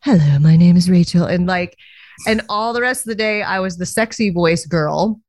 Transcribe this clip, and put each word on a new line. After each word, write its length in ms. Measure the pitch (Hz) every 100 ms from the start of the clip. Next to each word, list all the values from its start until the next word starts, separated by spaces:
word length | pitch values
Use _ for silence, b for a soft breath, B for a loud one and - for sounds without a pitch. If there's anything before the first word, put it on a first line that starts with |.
Hello, 380 | - 208 147 143
my 160 | 156 165
name 220 | 175 175
is 120 | 175
Rachel. 360 | 185 170 175 175
And 220 | 175 180
like, 280 | 185 175 _ B B B B -
and 140 | 220 -
all 260 | 208 226
the 80 | 240
rest 200 | 247 254
of 60 | -
the 80 | 220
day, 260 | 220 214
I 180 | 202 190
was 180 | 190 175
the 80 | 180
sexy 440 | - 220 - 214
voice 360 | 175 170 170 156
girl. 540 | 170 151 151 196 220